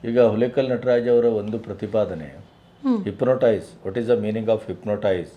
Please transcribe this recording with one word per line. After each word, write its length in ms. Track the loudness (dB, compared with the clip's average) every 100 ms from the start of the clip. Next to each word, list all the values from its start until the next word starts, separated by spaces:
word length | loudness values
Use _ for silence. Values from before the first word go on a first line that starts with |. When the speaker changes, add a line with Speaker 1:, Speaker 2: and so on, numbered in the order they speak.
Speaker 1:
ಈಗ 160 | 0 4
ಹುಲೇಕಲ್ 500 | 4 4 0 0 0
ನಟರಾಜ್ 380 | -2 2 2 4
ಅವರ 160 | 4
ಒಂದು 340 | 4 0 -4 -8
ಪ್ರತಿಪಾದನೆ, 920 | -8 -10 -4 -2 -2 -4 -12 -18 -20 _ _ _
Speaker 2:
ಹ್ಮ್. 220 | -2 -2
Speaker 1:
hypnotize, 840 | -4 -2 0 2 2 2 -4 -12 -8
what 100 | -6
is 80 | 0
the 100 | 0
meaning 300 | 0 -4 -2
of 140 | -2 -2
hypnotize 580 | -10 -6 -2 0 -2 -4